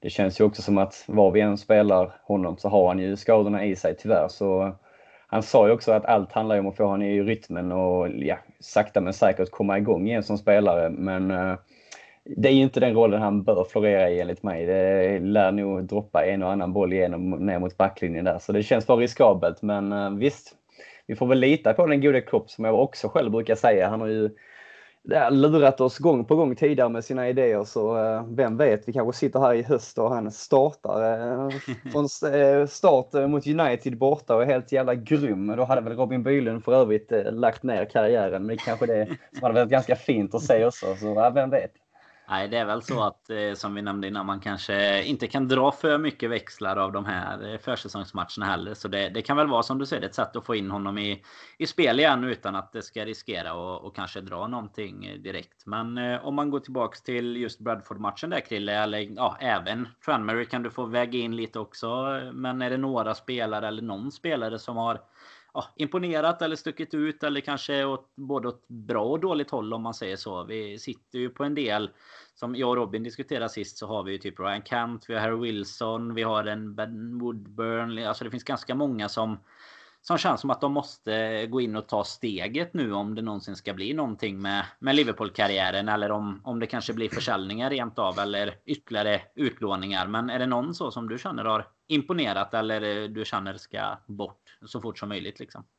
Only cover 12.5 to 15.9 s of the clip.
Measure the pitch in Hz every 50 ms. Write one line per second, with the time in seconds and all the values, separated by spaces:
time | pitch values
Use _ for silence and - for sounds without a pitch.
12.5 | 135 135 135 135 - 131 120 123 113 110 117 110 101 107 110 104 101 104 95 101
13.5 | 107 90 92 - - 117 104 104 101 95 95 90 87 87 87 85 90 90 - 104
14.5 | 90 82 85 85 92 95 92 95 95 95 92 92 101 95 87 95 104 107 98 95
15.5 | 95 104 101 98 98 92 92 92